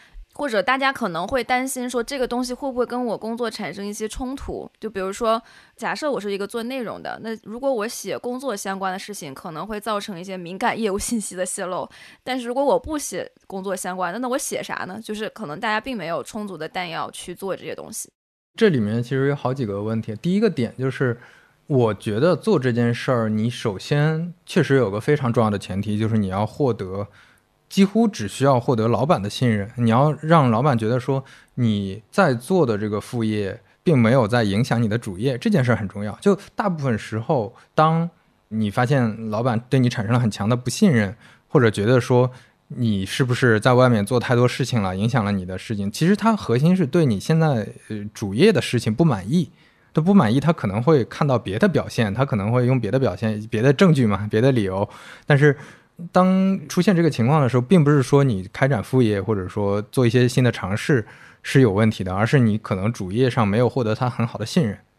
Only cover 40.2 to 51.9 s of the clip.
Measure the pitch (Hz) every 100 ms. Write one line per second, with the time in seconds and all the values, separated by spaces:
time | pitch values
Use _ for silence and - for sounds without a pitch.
40.2 | 120 - 101 120 123 - 208 123 101 -
41.2 | - _ _ 156 113 104 104 127 120 127
42.2 | 127 127 _ _ _ 135 117 101 95 -
43.2 | 131 123 127 107 127 123 127 113 101 123
44.2 | - 120 123 - 120 117 95 92 110 127
45.2 | 107 101 90 92 - 107 98 - 160 202
46.2 | 220 214 - 117 156 185 143 175 151 98
47.2 | - 160 160 120 104 - - 107 104 -
48.2 | 101 101 196 165 - 120 117 110 165 107
49.2 | 85 170 165 _ _ _ _ - 160 202
50.2 | 117 127 147 165 104 98 120 151 107 -
51.2 | 147 123 - 101 208 143 92